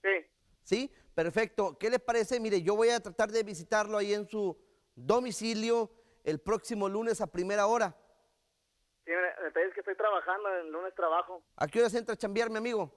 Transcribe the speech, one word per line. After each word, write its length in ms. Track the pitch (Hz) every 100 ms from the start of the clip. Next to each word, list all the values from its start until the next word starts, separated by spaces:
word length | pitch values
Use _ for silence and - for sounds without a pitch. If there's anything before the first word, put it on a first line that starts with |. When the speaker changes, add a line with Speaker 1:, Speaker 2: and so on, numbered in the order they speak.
Speaker 1:
Sí. 240 | 196 190 - _ _ _
Speaker 2:
¿Sí? 280 | - 208 269 - -
Perfecto. 640 | - 165 202 220 - 196 147
¿Qué 100 | 214
le 120 | 247
parece? 400 | - 233 214 247
Mire, 220 | 220 196
yo 120 | 165
voy 140 | 208 233
a 100 | 240
tratar 320 | 208 175 208
de 140 | 226
visitarlo 520 | 214 170 165 214 208 214
ahí 160 | 202
en 140 | 208 208
su 320 | 214 196 160 _ _ _ -
domicilio 960 | 127 233 254 190 220 220 226 233 220 _ _ _
el 160 | - 151
próximo 480 | 190 214 - 226 196
lunes 320 | 202 233 214
a 80 | 202
primera 400 | 175 180 208 202
hora. 280 | 233 196 - _ _ _ _ _ _ _ _ _ _
Speaker 1:
Sí, 80 | -
mire, 220 | 170 180 -
el 60 |
detalle 240 | 160 160 190
es 60 |
que 60 | 202
estoy 160 | 196 190
trabajando, 520 | 214 190 165 190 208
el 240 | 185 165
lunes 200 | 160 185 -
trabajo. 440 | 170 165 180 180 _
Speaker 2:
¿A 140 | - 156
qué 100 | 220
horas 160 | 233
entra 200 | 226 233
a 20 | 214
chambear, 340 | 214 202 233
mi 60 | 220
amigo? 360 | 233 226 160